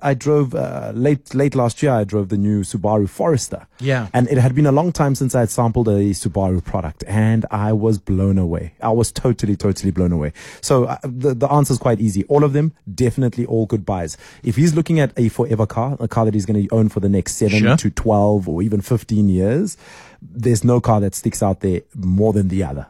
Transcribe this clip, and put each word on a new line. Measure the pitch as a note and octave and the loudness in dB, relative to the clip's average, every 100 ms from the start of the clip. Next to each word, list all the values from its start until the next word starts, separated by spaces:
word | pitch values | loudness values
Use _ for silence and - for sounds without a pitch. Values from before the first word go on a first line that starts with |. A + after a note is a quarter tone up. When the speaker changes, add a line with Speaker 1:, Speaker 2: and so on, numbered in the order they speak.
Speaker 1:
I | C#3+ | -2
drove, | C3 C#3+ D3 C3+ | -2 2 2 2
uh, | A#2+ C3 C3+ A2+ | -2 -6 -8 -8
late, | G#2+ C#3 C#3+ - | -2 0 0 -2
late | C3 C#3+ C3+ | -2 0 2
last | A#2+ - | 0 0
year, | D3 | 0
I | A#2+ | 0
drove | G2 G#2+ F#2+ | 0 -2 -2
the | G2+ | -2
new | G#2 G#2 | 0 0
Subaru | F#2 G#2 G#2 G#2+ G2 | -2 -4 0 0 0
Forester. | - E3+ C3+ - - - - | -2 0 0 -2 -10 -14 -8
Speaker 2:
Yeah. | C3 C3 G#2 | -2 -2 -2
Speaker 1:
And | B2 B2 | -2 2
it | C3+ | 2
had | B2+ | 2
been | B2+ D3+ | 4 4
a | |
long | C#3 F3 | 4 2
time | - C#3+ C3+ | 0 0 0
since | C3 B2+ | 0 0
I | |
had | A2+ | 0
sampled | - A#2 B2 A2 | 0 0 2 2
a | G2+ G2+ | 2 2
Subaru | F#2+ G2+ G2 F#2+ F#2 | 0 -4 -2 0 0
product, | - G2 D#2+ - - | -2 -6 -6 -10 -4
and | G#2+ A2 A2+ - | 0 2 2 -2
I | G#2+ G#2+ | -2 0
was | A2 A2 G2 | 0 0 0
blown | - F#2+ G2 F#2+ | -2 0 2 2
away. | F2 E2 E2+ - | 0 -4 -8 -6
I | - | 0
was | A#2 A2 | 0 0
totally, | - C3 A#2 G#2 G2+ | 0 -2 0 -2 -2
totally | G#2 F#2 G2 | -2 -2 -2
blown | F#2 F2+ | 0 0
away. | E2+ D2+ - - - | 0 -4 -8 -18 -10
So, | - C3+ A#2+ | 0 0 0
uh, | - | -4
the, | C#3 B2 C#3 | -8 -4 -2
the | A#2+ C3+ | 0 2
answer's | D3 C#3 B2+ | 2 2 0
quite | B2+ G#2+ | 0 0
easy. | A2 F#2+ - | 0 -2 2
All | C#3+ | 2
of | D3 | 4
them, | C#3+ D#3 - - | 2 -2 -4 -10
definitely | F2+ B2+ B2+ B2+ A#2+ A#2 | -2 -2 0 -2 -2 -2
all | A2+ A2 | -2 0
good | A2 F#2+ | -2 -2
buys. | F#2 E2 - - - | -4 -6 -10 -20 -8
If | B2 B2 | -2 2
he's | E3+ D#3 | 2 2
looking | E3 D#3+ | 0 0
at | C3+ - | 0 0
a | A#2 | 0
forever | - A#2+ A2 G#2+ | 0 0 0 0
car, | A2+ B2+ C#3 | -2 -4 -4
a | A#2 | -4
car | A#2+ A2 | 0 0
that | |
he's | G#2 G2 | 0 0
gonna | G#2+ G2 | -2 0
own | A2+ G#2+ | 2 2
for | G2+ | 0
the | G2 | 0
next | G2 - - | 0 -2 -2
seven | G#2+ G#2+ | 0 4
Speaker 2:
Sure. | A2+ D3+ | 4 2
Speaker 1:
to | G2+ | 0
twelve | - A2+ G#2 G#2 G#2 F2+ | -2 0 2 4 2 0
or | D#2+ | -2
even | G#2 G#2 | 0 -2
fifteen | - A#2 - G#2+ G2+ | -2 -4 0 0 2
years, | F#2 G2 C#3 G3+ - - - - - | 2 2 0 -2 -8 -20 -20 -20 -20
there's | - A#2+ A#2 A2+ B2 | -16 -4 0 2 2
no | A#2+ | 2
car | - G#2+ | 2 2
that | G2+ - | 0 -4
sticks | A2+ - | -6 -2
out | G2+ F#2+ | -2 0
there | G2 F2 - - | -2 -2 -6 -6
more | F#2 F#2+ A2 | -2 2 2
than | G2+ F#2+ | 2 0
the | F#2+ | -2
other. | D#2+ C#2+ | -4 -8